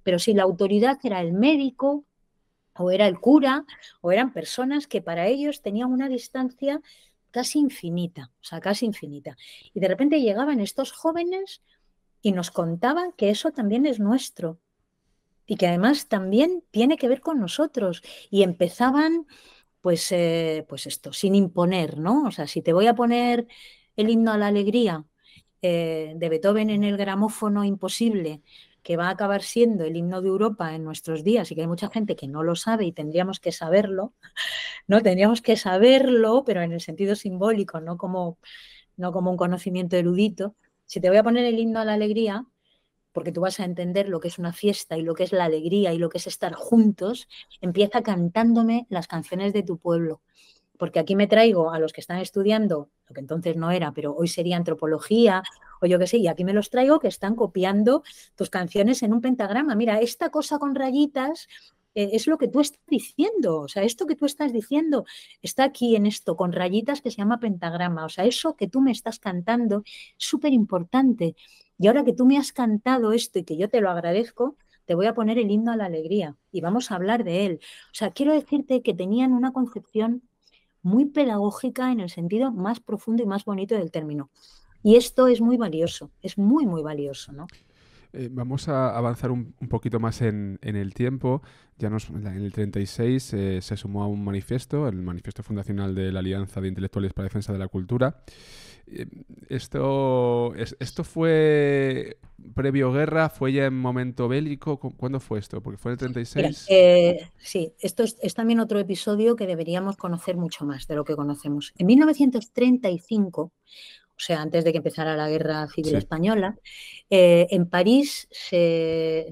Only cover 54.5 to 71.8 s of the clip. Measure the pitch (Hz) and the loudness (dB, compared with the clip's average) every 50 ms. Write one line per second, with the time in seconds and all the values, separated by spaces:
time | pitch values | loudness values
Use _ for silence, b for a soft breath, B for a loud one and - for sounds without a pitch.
54.5 | 180 175 175 175 160 156 - 156 156 151 - - 208 226 233 220 185 185 185 B | -2 -2 -2 -2 -4 -2 -2 -2 -2 -2 0 2 4 6 6 6 4 2 -2 B
55.5 | B B B B B B - 175 180 175 180 175 - 233 165 170 160 160 180 185 | B B B B B B 2 4 4 4 4 2 2 2 2 2 0 0 0 0
56.5 | 196 214 202 - - 240 254 269 302 320 311 202 185 - - 196 220 226 233 190 | 2 0 0 0 0 2 4 6 6 4 4 0 -4 -4 -4 -4 -2 0 -2 -2
57.5 | - 196 180 185 196 202 214 226 262 311 B B B B B B _ - 190 - | 0 0 0 2 2 2 4 4 4 2 B B B B B B _ -8 -6 -4
58.5 | - 190 180 170 - 202 202 220 262 254 247 208 220 233 233 254 254 247 214 190 | -4 -4 -4 -2 0 2 2 2 2 2 2 0 0 2 2 0 0 0 -2 -2
59.5 | 202 247 294 311 240 208 240 233 208 214 233 233 - - 339 320 - 302 302 - | -2 -2 0 0 0 0 2 2 2 2 2 0 0 -2 -4 -2 -2 -2 -2 -2
60.5 | 302 294 294 285 269 285 269 262 254 285 294 285 - 277 262 277 320 339 - B | -2 -2 -2 -2 -2 -2 -2 0 2 2 2 0 0 -2 -4 -4 -4 -8 -12 B
61.5 | B B B B B _ _ _ - 208 202 196 202 226 226 - 320 311 262 214 | B B B B B _ _ _ -6 -4 -2 -2 -2 -2 0 0 0 0 0 2
62.5 | - 262 294 - - _ _ - 311 233 - - - - 311 415 466 403 262 185 | 2 2 0 0 -2 _ _ -2 -2 -2 -2 -4 -2 -2 0 0 0 0 0 0
63.5 | 160 156 147 139 - 202 196 233 233 - 381 302 320 - 294 277 285 - 302 285 | 0 -2 -4 -6 -4 -2 0 0 0 -2 -4 -4 -2 -2 -2 -2 -2 -2 -4 -2
64.5 | 233 233 208 - 277 294 330 320 294 240 B B B B B B B B - 170 | -2 -4 -4 -2 -2 0 0 0 0 -2 B B B B B B B B -12 -6
65.5 | - - 269 277 277 - 240 240 226 214 202 208 214 - - - 170 165 185 180 | -2 0 0 0 0 0 0 2 4 4 4 2 0 -2 -4 -4 -2 -2 -2 -2
66.5 | 170 185 180 180 180 214 233 - 285 285 - 240 - - 202 208 240 233 240 220 | -2 -2 -2 0 0 0 0 -2 -4 -4 -6 -8 -6 -2 0 0 0 0 -2 -4
67.5 | 196 175 170 170 165 175 180 180 170 160 160 160 - - 185 240 240 - - 320 | -4 -4 -6 -6 -4 -2 -2 -2 -2 -4 -6 -6 -2 0 2 2 2 2 -2 -4
68.5 | 302 - 208 185 - 262 269 269 226 208 - 233 226 - - 208 180 180 175 220 | -4 -2 -4 -2 0 2 2 2 2 0 -4 -8 -10 -8 -6 -6 -6 -4 -2 0
69.5 | 233 240 240 220 202 208 208 - - - - - _ - - - - 285 294 302 | 0 0 0 0 0 -2 -4 -8 -14 -20 -20 -20 _ -10 -6 -4 -4 -2 0 2
70.5 | 269 240 208 - 190 180 170 175 - 254 269 262 226 226 175 165 - b b b | 4 4 2 2 0 -2 -2 0 2 2 4 4 2 2 -2 -4 -4 b b b
71.5 | b b b b _ - | b b b b _ 2